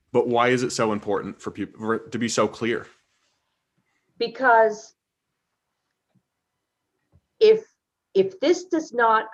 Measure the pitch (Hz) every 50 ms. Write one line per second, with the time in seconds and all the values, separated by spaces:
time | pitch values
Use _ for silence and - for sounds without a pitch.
0 | _ _ - 123 123 123 120 117 120 123 127 123 127 117 - - 120 110 107 104
1 | - 107 101 95 - 95 - - - 107 - - 101 - - - 110 110 110 110
2 | - - - 117 120 113 - - 110 - - - 120 113 117 - - - _ _
3 | _ _ _ _ _ _ _ _ _ _ _ _ _ _ _ _ _ _ _ _
4 | _ _ _ _ 233 226 - - 262 262 233 226 220 220 214 - - - _ _
5 | _ _ _ _ _ _ _ _ _ _ _ _ _ _ _ _ _ _ _ _
6 | _ _ _ _ _ _ _ _ _ _ _ _ _ _ _ _ _ _ _ _
7 | _ _ _ _ _ _ _ _ 427 427 440 440 - _ _ _ _ _ _ _
8 | _ _ _ 190 190 190 - - - 294 349 330 - - - 320 - - 214 240
9 | 233 226 220 220 214 -